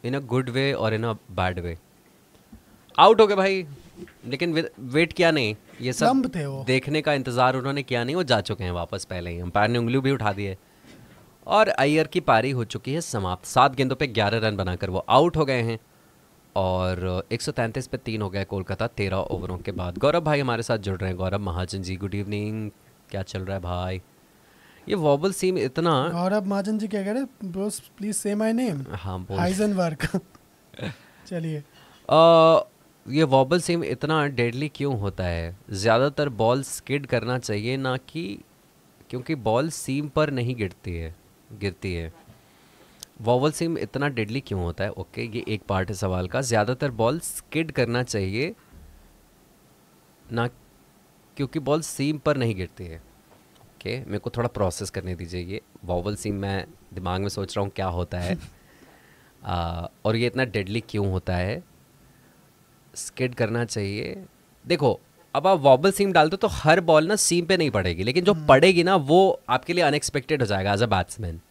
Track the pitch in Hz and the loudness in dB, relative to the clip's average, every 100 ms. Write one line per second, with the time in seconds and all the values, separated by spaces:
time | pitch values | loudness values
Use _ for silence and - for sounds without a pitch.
0 | 120 139 131 123 127 120 139 139 110 110 | -4 -6 -2 -2 0 0 0 0 0 0
1 | 117 107 - 92 92 90 87 80 _ _ | -2 -6 -8 -2 -2 -2 -6 -8 _ _
2 | _ _ _ _ _ - _ - _ - | _ _ _ _ _ -20 _ -20 _ 8
3 | 180 226 214 202 190 190 160 143 - - | 8 10 6 6 2 0 -6 -14 -20 -20
4 | - - 113 135 175 160 165 - 123 135 | -20 -16 -10 -4 0 0 -2 -8 -2 0
5 | 170 - 165 156 110 104 - - 123 123 | 0 4 4 4 0 -4 -12 -8 -6 2
6 | 220 262 214 180 143 135 127 131 127 151 | 4 4 2 -2 -6 -6 0 0 2 -2
7 | 151 143 131 120 127 131 127 143 135 120 | 0 0 0 4 4 2 -2 -4 -2 -2
8 | 120 165 156 113 - 104 90 87 85 98 | 0 -2 2 2 2 -4 -4 -4 -6 -8
9 | - 92 87 85 87 104 107 120 117 131 | -8 -8 -6 -6 -2 2 2 2 0 0
10 | 135 135 107 98 101 92 _ _ - - | 0 0 -2 -2 -6 -8 _ _ -20 -20
11 | - - - _ - 208 220 - 139 151 | -20 -20 -20 _ 0 2 4 2 2 2
12 | 160 180 156 113 123 131 110 107 - 151 | 2 -2 4 2 4 -2 -4 -6 -6 -6
13 | 165 113 92 90 - - 139 131 131 127 | -4 -4 -2 -4 -2 4 4 4 -2 0
14 | 143 110 101 113 110 101 92 90 92 90 | -2 0 0 0 -2 -2 -2 -2 -4 -4
15 | - 120 170 160 139 131 117 113 _ _ | 4 6 6 2 0 0 -2 -6 _ _
16 | _ _ _ _ _ - 95 92 92 90 | _ _ _ _ _ -2 0 0 0 -2
17 | 92 90 - 117 - 131 113 120 123 123 | -2 -4 -4 -6 -6 -4 -4 -4 -8 -8
18 | - 110 104 95 98 98 92 98 117 - | -6 -4 -4 -4 -4 -6 -6 -4 -4 -2
19 | 101 92 - 90 90 90 - 95 90 87 | -2 -2 -4 -6 -6 -8 -8 -6 -6 0
20 | 135 170 156 143 135 113 117 113 101 95 | 2 2 0 0 0 -2 -2 -2 -2 -4
21 | 95 92 92 98 101 85 90 98 92 92 | -4 -2 -2 -2 -4 -4 -4 -6 -6 -6
22 | 95 101 98 104 107 110 107 - _ _ | -6 -6 -6 -6 -6 -6 -8 -12 _ _
23 | _ 98 95 98 92 98 87 90 92 92 | _ -10 -8 -8 -6 -6 -4 -4 -4 -6
24 | - _ _ _ _ _ - - - 208 | -10 _ _ _ _ _ -20 -20 -6 0
25 | 151 143 180 185 185 185 127 - 170 143 | 2 4 2 0 0 0 -2 0 2 2
26 | 151 170 180 214 196 196 202 220 208 208 | 0 -2 0 0 0 -4 -2 -4 -4 -4
27 | 190 233 277 _ 190 180 208 - - - | -2 -4 -6 _ -10 -6 -6 -6 -14 -10
28 | 202 208 208 208 220 226 254 147 135 - | -6 -4 -4 0 0 0 -2 -4 -6 -8
29 | 95 92 92 98 175 190 208 190 170 156 | -6 -8 -4 0 0 2 0 2 0 -2
30 | - 185 - - _ _ _ - 185 - | -4 -4 -6 -20 _ _ _ -12 -10 -10
31 | - - - 175 160 151 143 - - - | -20 -20 -10 -8 -6 -8 -10 -20 -20 -18
32 | - 156 165 165 160 160 - _ _ _ | 2 6 8 8 8 6 2 _ _ _
33 | - 139 156 135 131 175 160 170 127 127 | -4 0 4 4 4 0 0 -2 -2 -4
34 | 143 156 143 127 120 123 147 - 143 123 | 0 0 0 0 -2 0 -6 -4 -4 -2
35 | 101 - 90 85 82 90 - 98 110 113 | -4 -4 -4 -4 -6 -10 -10 -2 2 4
36 | 139 143 147 110 113 131 135 - - 139 | 4 0 -4 0 2 2 -2 -12 -4 -6
37 | 139 120 113 127 120 104 113 135 131 127 | -2 -4 -2 -4 -2 -4 -2 -4 -4 -4
38 | - 160 180 - - _ _ _ _ _ | -6 -10 -10 -12 -16 _ _ _ _ _
39 | - 127 123 156 110 113 160 - - 139 | -12 -10 -6 -4 0 0 0 -6 -6 -4
40 | 147 156 151 135 120 123 98 - - 85 | -2 0 0 0 -4 -2 -6 -6 -10 -8
41 | 82 82 _ _ _ 107 101 85 98 87 | -8 -12 _ _ _ -8 -8 -6 -6 -6
42 | 82 - - - _ _ _ _ - _ | -8 -12 -20 -20 _ _ _ _ -20 _
43 | - - 110 123 147 147 165 165 107 131 | -20 -8 0 2 2 0 -4 -4 -6 -2
44 | 143 120 104 123 - 98 87 82 98 - | -2 -2 -4 -6 -6 -4 -4 -4 -6 -6
45 | 90 - 117 110 - 107 - 98 92 98 | -12 -10 -8 -6 -4 -6 -2 -2 0 -2
46 | 98 92 90 127 131 113 104 127 143 113 | -2 -2 -2 -4 0 2 2 0 -4 0
47 | 113 160 - - - 151 165 139 120 120 | 0 0 -6 -12 -6 -4 -4 -2 0 0
48 | 123 107 95 104 160 226 _ - - - | -2 -2 -2 -2 -6 -8 _ -20 -20 -20
49 | - _ _ _ _ _ _ _ _ _ | -20 _ _ _ _ _ _ _ _ _
50 | _ _ - 117 120 - _ _ _ _ | _ _ -10 -4 -4 -6 _ _ _ _
51 | _ _ _ - 139 160 135 151 156 - | _ _ _ -8 -6 -4 0 0 -2 -4
52 | 139 151 - 143 117 95 87 - 90 80 | -2 0 0 0 0 -2 -6 -10 -14 -14
53 | - _ _ - _ _ - _ 101 120 | -18 _ _ -20 _ _ -20 _ -8 -8
54 | - 104 - 120 120 101 95 - 98 - | -6 -6 -6 -4 -4 0 -2 -2 -8 -8
55 | 90 87 87 92 87 101 _ - 87 90 | -8 -8 -8 -8 -8 -10 _ -18 -4 -4
56 | 92 104 110 101 98 98 - - - 92 | -2 -6 -6 -4 -4 -4 -6 -16 -16 -10
57 | 90 92 101 - 98 - 101 - 95 87 | -4 -2 -4 -4 -6 -4 -4 -4 -4 -2
58 | 87 90 90 87 - - _ - - - | -4 -4 -4 -6 -8 -20 _ -20 -20 -20
59 | _ _ _ _ - 87 85 85 85 _ | _ _ _ _ -6 -4 -2 -6 -8 _
60 | 113 113 120 127 127 104 95 110 - 107 | -2 0 0 0 -2 -2 -4 -6 -4 -2
61 | 98 92 - 90 90 139 - _ _ _ | 0 -2 -2 -2 -2 -6 -10 _ _ _
62 | _ _ _ _ _ _ _ _ _ - | _ _ _ _ _ _ _ _ _ -16
63 | - - 127 120 113 117 117 110 98 104 | -14 -6 -6 -2 -2 0 -4 -4 -4 -6
64 | - 196 190 _ _ _ - 170 139 - | -8 -10 -16 _ _ _ -4 2 2 0
65 | _ _ _ - 180 185 139 131 180 196 | _ _ _ -2 2 4 8 8 6 2
66 | 202 175 156 190 202 - 156 170 170 156 | 4 6 4 2 -2 0 4 4 8 6
67 | 160 208 - 170 170 185 151 107 92 85 | 6 0 2 2 2 2 4 2 0 0
68 | 101 147 180 180 151 135 175 175 175 190 | 0 2 2 2 8 10 10 6 4 2
69 | 135 170 190 - - 127 - 175 156 147 | 6 6 6 2 -2 -2 0 2 2 2
70 | - 143 - 151 113 98 95 101 117 98 | -2 -6 -2 -2 0 0 0 2 2 2
71 | 90 - 92 82 _ | 0 -6 -8 -8 _